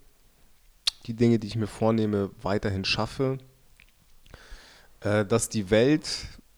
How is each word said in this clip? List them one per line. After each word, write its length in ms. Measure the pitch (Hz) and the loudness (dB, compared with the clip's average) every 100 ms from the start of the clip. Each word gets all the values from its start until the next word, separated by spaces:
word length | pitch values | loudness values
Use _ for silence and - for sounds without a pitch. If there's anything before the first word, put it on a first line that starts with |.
| - _ _ _ - _ _ _ - - - | -20 _ _ _ -20 _ _ _ -8 -8 -8
die 80 | |
Dinge, 240 | 113 117 117 | 2 4 4
die 80 | 107 | 0
ich 80 | 113 | -4
mir 120 | 104 | -6
vornehme, 600 | - 110 113 107 104 98 - | 0 0 2 2 0 -2 -4
weiterhin 420 | 92 101 110 95 | -2 -2 -2 -4
schaffe, 540 | 95 - 107 - 131 135 - _ _ - - _ _ - - - - - - - - - | -2 -2 -4 -2 -4 -4 -10 _ _ -20 -20 _ _ -20 -20 -20 -20 -20 -20 -20 -20 -8
äh, 240 | 101 104 | -2 0
dass 240 | 101 117 - | 2 0 0
die 220 | 113 92 | -4 2
Welt, 560 | 107 127 151 - - - - - | 4 6 2 0 -10 -10 -16 -20